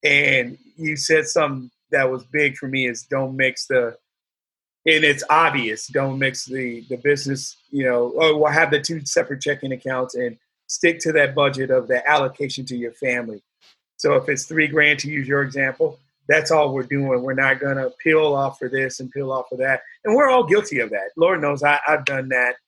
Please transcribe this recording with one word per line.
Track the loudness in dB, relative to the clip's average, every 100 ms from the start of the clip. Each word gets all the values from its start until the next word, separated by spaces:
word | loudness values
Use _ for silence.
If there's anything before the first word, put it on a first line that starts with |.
And | 2 2 2 0 -2 -8 _ -8
you | -6 -6
said | 2 2 2
something | 0 0 -2 -12 _ _
that | -2 0
was | -2 -6
big | -2 -2 -2
for | -6
me | -4 -4
is | -6
don't | -6 -4 -4 -2
mix | -2 -2 -2
the, | 0 0 -6 _ _ _ _ _ _ _ _ 2
and | 4
it's | 4 2 2
obvious, | 4 4 2 -4 -6 -4
don't | -4 -2 -2
mix | -4 -4 -10
the, | -8 -8 -10 -10
the | -4
business, | 0 0 -2 -6 -8 -16 _
you | -2
know, | 0 2 0
or | 2 4 4
we'll | 4
have | 4 2
the | 0
two | -2 -8 -2
separate | -2 -2 -4
checking | -4 -6 -6
accounts | -8 -6 -4 -4
and | -4 -6 -8 _ _ _
stick | 0 0 0
to | 0
that | 2 2
budget | 2 0 0 0
of | 0 2
the | -2 2
allocation | 2 0 -4 -8 -8 -10
to | -8
your | -8
family. | -6 -4 -4 -6 -12 _ _ _ _ _ _
So | 2
if | 2 2
it's | -4 -2
three | 0 0
grand, | 4 4 2
to | -2
use | -6 -2
your | -2
example, | -2 -2 -4 0 -4 -4 _ _ 0
that's | 2 4
all | 2 2
we're | 0
doing. | -4 -2 0 0
We're | 0
not | 0 0 0
gonna | 0 -2 -4 -4
peel | 2 4 4 2
off | -2 -4
for | -4
this | -2 -4 -6
and | -12
peel | -8 -4
off | -4 -6
for | -4
that. | -2 -2 -4 -8
And | 2 4
we're | 6
all | 4
guilty | 4 2 2 -2
of | -2
that. | -4 -6 2
Lord | 2 4
knows | 0 0
I, | 2 2 2
I've | 0 0
done | -4 -2
that. | 0 0 -2